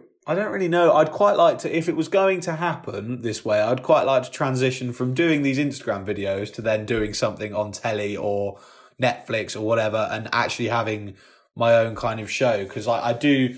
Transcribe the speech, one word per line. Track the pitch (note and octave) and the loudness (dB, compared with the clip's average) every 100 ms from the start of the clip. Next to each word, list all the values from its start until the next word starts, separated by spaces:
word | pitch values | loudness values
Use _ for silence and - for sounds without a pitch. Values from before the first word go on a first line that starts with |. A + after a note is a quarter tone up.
| - _ - | -14 _ -4
I | F3 | -2
don't | G#3+ | -2
really | G3+ F3+ | -2 0
know. | F3 E3+ | 4 6
I'd | D3+ D#3 | 6 4
quite | - G#3 F3 | 4 4 6
like | E3+ B2 | 6 4
to, | - D#3+ | 0 -2
if | E3 | -2
it | D#3 | -2
was | D#3 | 0
going | F#3+ G3 F#3 | 2 4 2
to | F3 D#3+ | -2 -4
happen | E3+ C#3 - G2+ A2 B2 | -4 -4 -8 -8 -6 -6
this | A#2 - G#2+ | -6 -6 0
way, | G#2+ | 0
I'd | G#2+ C3 | 2 0
quite | - D#3 | 2 2
like | C3 C3+ | 4 0
to | B2 | 0
transition | - C#3+ B2+ C3 B2+ B2 | -4 -2 0 0 -2 -6
from | A#2+ B2+ | -4 -4
doing | B2+ E3+ D3+ | 0 2 2
these | C#3 C3 | 0 0
Instagram | C#3+ - - G2+ F#2+ | -2 -4 -6 -6 -4
videos | G2+ G2 G2 G#2 - | -6 -4 -4 -6 -6
to | |
then | A2 A2 G#2+ | -2 -2 0
doing | A2+ G#2 | -2 -2
something | G#2 A2+ G#2 G#2+ | -2 -4 -4 -8
on | G2+ G#2 | -4 -6
telly | G2 A#2 G#2+ G#2 G2+ | -6 -6 -4 -4 -4
or | G#2 G2+ G2+ F#2+ - - - - | -2 -2 -4 -8 -18 -20 -20 -4
Netflix | B2 - - A2+ G2 G2+ | -2 -2 -4 -6 -4 -4
or | |
whatever, | G#2+ A2+ G#2+ A2 G#2+ | 0 2 2 0 -2
and | A2 A2 | -4 -4
actually | A#2+ A#2 - A2+ | -2 -2 -2 -2
having | A#2 A2 G#2+ G2+ F#2+ _ _ _ - | -2 -2 -4 -8 -16 _ _ _ -2
my | A#2 A#2 | 4 4
own | A2+ G#2 | 4 -2
kind | A#2+ A2+ | -4 -4
of | G#2 | -6
show. | - B2+ G#2+ G2 | 0 2 2 -2
'Cause | A#2+ A2+ | -6 -2
I, | A#2 A#2+ | 0 0
I | |
do, | A#2+ D3 C3+ B2+ | 0 2 4 2